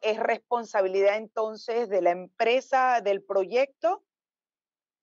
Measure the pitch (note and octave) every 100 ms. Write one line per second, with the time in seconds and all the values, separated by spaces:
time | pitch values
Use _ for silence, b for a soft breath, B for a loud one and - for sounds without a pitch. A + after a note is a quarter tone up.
0 | G#3+ G#3+ A3+ A3 - A#3+ A3 G#3+ F#3+ F#3+
1 | G3 G#3 A3 - A3 A3 - A3+ A#3 G3
2 | F3 F3 F3+ - A3+ B3 B3+ C4 B3+ A#3+
3 | G3 G3 - G3 F3+ A#3 C#4 _ D#4+ G4
4 | _ _ _ _ _ _ _ _ _ _